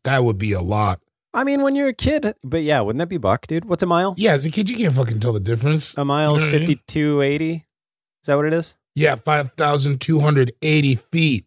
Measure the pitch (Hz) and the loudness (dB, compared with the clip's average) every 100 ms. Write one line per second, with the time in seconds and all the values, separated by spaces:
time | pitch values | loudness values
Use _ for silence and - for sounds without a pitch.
0 | - 135 120 101 107 95 90 104 101 92 | -2 0 0 0 -2 -2 -2 0 0 -2
1 | _ _ _ - 269 277 277 277 277 240 | _ _ _ -4 0 0 0 0 -2 -2
2 | 254 302 233 - 131 160 151 143 104 120 | 0 0 -2 -6 -6 -4 0 0 0 -2
3 | 170 180 101 117 - 160 214 175 180 170 | -4 -2 0 0 -2 -6 -4 -2 0 2
4 | 190 180 214 143 151 180 202 240 196 131 | 0 0 2 2 0 -2 -4 -2 0 0
5 | 123 110 117 107 95 117 135 156 - - | 0 -2 -2 -2 -2 -2 0 0 -2 -4
6 | 139 143 151 151 156 147 170 143 - 156 | -2 0 2 2 2 0 0 -2 -2 -2
7 | 151 143 139 147 160 165 - _ _ _ | 0 2 0 0 -2 -6 -10 _ _ _
8 | _ _ - 143 151 165 160 - _ 143 | _ _ -2 0 2 0 -4 -12 _ 0
9 | 151 127 156 151 135 - 151 147 139 135 | 0 0 -2 -2 -2 -2 0 2 0 -2
10 | - 156 147 147 123 - 156 151 143 123 | 0 2 2 2 2 0 0 2 2 0
11 | - 165 160 120 | -2 0 2 0